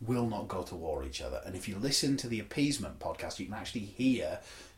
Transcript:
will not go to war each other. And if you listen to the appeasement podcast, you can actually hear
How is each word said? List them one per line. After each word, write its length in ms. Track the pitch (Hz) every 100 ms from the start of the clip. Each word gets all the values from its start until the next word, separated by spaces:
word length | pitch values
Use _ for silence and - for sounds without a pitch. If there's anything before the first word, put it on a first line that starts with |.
will 240 | 110 123 117
not 220 | 104 95
go 140 | 95
to 120 | 87
war 300 | 90 80 71
each 160 | 67 -
other. 220 | 64 64
And 100 | -
if 140 | 92 107
you 80 | 98
listen 400 | 135 139 139 139
to 100 | 117
the 140 | 113
appeasement 580 | 101 - 147 139 80 67
podcast, 400 | 85 - 80 -
you 60 |
can 100 | 90
actually 280 | 110 - 123
hear 580 | 101 - 131 120 87 90 - - -